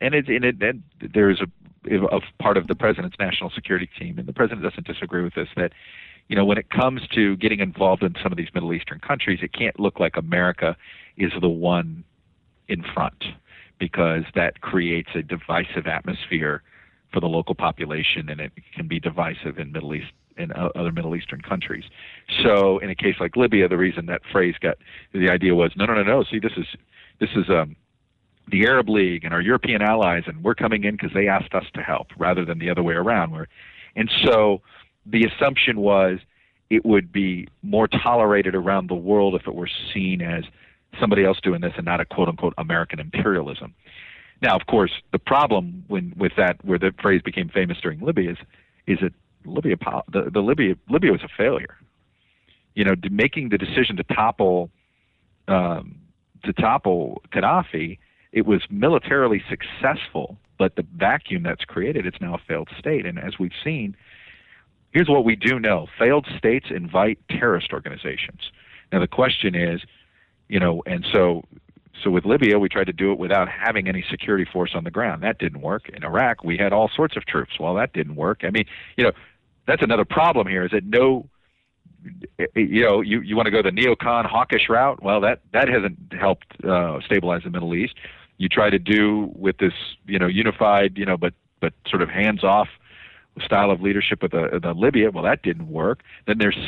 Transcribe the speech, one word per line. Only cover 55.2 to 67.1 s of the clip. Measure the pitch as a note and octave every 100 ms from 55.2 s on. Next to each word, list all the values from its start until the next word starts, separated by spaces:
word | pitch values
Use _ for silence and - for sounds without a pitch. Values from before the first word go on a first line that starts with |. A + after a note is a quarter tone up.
| _ _ -
um, | F#2+ F2+ E2 - - - _ _ _
to | -
topple | - A2+ C3 G2+ F2 C2 - -
Gaddafi, | F#2+ G2 F3+ - E2 E2 F#2 _ _ _
it | G#2+ G#2+
was | F#2+ -
militarily | G2+ C#3 D3+ - C#3 B2+ G2+ -
successful, | - - - C3 - - - - G2+ _ -
but | F#2+ -
the | D#2+ E2+
vacuum | G2 C#3+ - F#2
that's | E2+ E2 -
created, | F2 G#2+ D3+ F2+
it's | -
now | F2+
a | E2+ -
failed | D#2 D2+ -
state. | G2+ D3
And | F2+ F2
as | F2 -
we've | F2+ -
seen, | D3 D#3 G2+ G2 _ - - - _ - _ _ _
here's | D#3+ D#3
what | C#3+
we | A#2 G#2+
do | A#2 B2+
know. | A2 F2+ D#2 -
Failed | A#2+ D3 C3+ -
states | A2+ B2+ -
invite | F#2 F2 F#2 G#2+